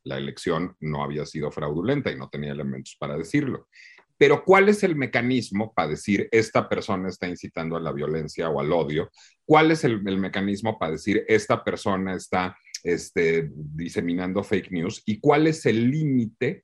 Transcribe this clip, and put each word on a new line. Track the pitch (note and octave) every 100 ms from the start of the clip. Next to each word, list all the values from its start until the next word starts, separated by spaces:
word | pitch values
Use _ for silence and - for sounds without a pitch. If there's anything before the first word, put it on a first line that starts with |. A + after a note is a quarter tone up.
La | - C2+
elección | C#2 - - E2 F2+ -
no | D#2 D2
había | C#2+ D2 C#2+
sido | D#2 D2
fraudulenta | D2+ D2+ D2+ G2 C#3+ A2+
y | C#2
no | C#2
tenía | C#2+ D2
elementos | C#2+ C#2 C2 C2 -
para | C#2 D2
decirlo. | - D3 C#3 - - - - - _ -
Pero, | C#3+ -
¿cuál | - F#3+ G3
es | G#3
el | F#3+ D3+
mecanismo | B2+ B2+ A#2+ C3 G#2+ G2 A2 -
para | D#2
decir, | D#2 - G2 -
"Esta | A2+ G#2+ B2 A2
persona | G2+ - F#2+ F#2
está | F2+ F2+
incitando | F2 D#2 - D#2+ E2
a |
la | D#2+
violencia | C#2 D2 D#2+ D2+ - E2
o | C#2+
al | C#2+
odio"? | E2+ C#2+ D2+ F2 _ - _ -
¿Cuál | D3+ D#3+
es | D#3+
el, | D3 A2+ G2
el | F#2+
mecanismo | F#2+ G2+ G2 G2+ A2 G#2
para | E2
decir, | D#2+ - G#2 -
"Esta | A2 - A#2
persona | - F2 - F#2+ F#2+ F#2
está, | - F#2 F2+ - _ -
este, | E2+ E2 - - E2 E2 D#2
diseminando | C#2+ D2+ D#2 E2+ G#2+ E2+ F2 F#2 F#2+
fake | F#2+ G2 -
news"? | F2+ F2 G#2+ -
¿Y | G#2
cuál | D3 D3 D#3
es | D#3 C3+
el | A2 A#2+
límite | D3+ D#3 C3 A2 - B2+ F#3+